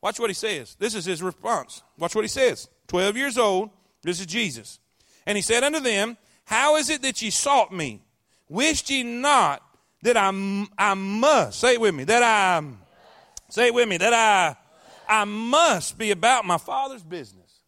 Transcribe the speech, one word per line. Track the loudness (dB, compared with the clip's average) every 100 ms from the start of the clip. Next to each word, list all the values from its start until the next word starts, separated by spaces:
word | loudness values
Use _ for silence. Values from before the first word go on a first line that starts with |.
Watch | -6 -4
what | -4
he |
says. | -4 -6 -6 -8 -6
This | -6 -4
is | -6
his | -6
response. | -6 -8 -4 -4 -4 -18 _ _
Watch | -4 -2
what |
he | -4
says. | 0 0 0 -10 _ _
Twelve | 0 0 0
years | -4 0
old, | 2 2 -4 _ _ _
this | -8 -6
is | -6
Jesus. | -4 -4 -6 -16 -20 _ _ _ _ -6
And | -4
he |
said | 0 0
unto | 0 -2
them, | -2 -2 -2 -6 _ _ _
"How | 0 2 2
is | 0
it | -2
that | -4 -4
ye | -4
sought | -2 2 2 2
me? | -2 -8 -8 _ _ _ _ _
Wist | -2 0 -2 -2
ye | -4
not | -4 -4 2 2 2 -2 _ _ _ _
that | 0 2
I | 2
m-, | 0 -4 -4 -6 -2
I | 0 0
must," | -4 0 4 4 2 0
say | 0
it | 2
with | 2
me, | 0 0
"that | 2
I," | 4 4 2 0 -2 -14 _ _ -20 -20 _ -20 _
say | 0 2
it | 4
with | 2
me, | 2
"that | 2
I, | 4 4 4 2 -2 _ _ -20 -20 -2
I | 0 0
must | -4 0 4 4 2 -4 -6
be | -4
about | 0 2 2 2
my | -2
Father's | -2 -6 -6 -8
business." | -14 -14 -14 -20 _ _